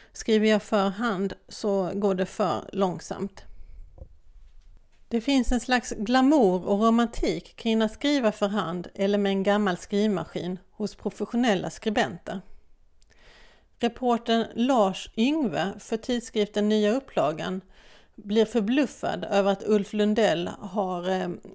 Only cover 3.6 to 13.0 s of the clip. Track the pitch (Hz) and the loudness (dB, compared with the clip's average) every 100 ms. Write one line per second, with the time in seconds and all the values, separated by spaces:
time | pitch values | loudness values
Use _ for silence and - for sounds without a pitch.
3.6 | - - - - - - - - - - | -16 -16 -18 -18 -20 -20 -20 -20 -20 -20
4.6 | - - _ _ - 233 254 277 233 247 | -20 -20 _ _ -4 -4 2 2 2 0
5.6 | - 247 - - 214 254 262 302 196 185 | 0 -2 -2 -6 2 4 6 6 4 2
6.6 | 180 202 226 233 233 - 247 165 - - | 0 2 4 4 2 0 -2 -2 -8 -6
7.6 | 226 220 220 - 285 285 220 208 202 208 | -2 2 0 0 0 2 0 0 -2 -2
8.6 | 170 180 175 - 196 202 196 190 196 208 | -4 -6 -8 -2 0 2 2 2 2 2
9.6 | 202 175 - 202 214 185 - 185 175 185 | 2 -2 -2 0 2 0 -4 -6 -6 -8
10.6 | - - 202 - 202 - 208 233 247 180 | -12 -8 -8 -4 -8 -6 -4 0 2 2
11.6 | 165 - 220 208 143 170 - 185 - - | -2 -6 -2 0 -2 -4 -10 -10 -10 -20
12.6 | - - _ _ | -20 -20 _ _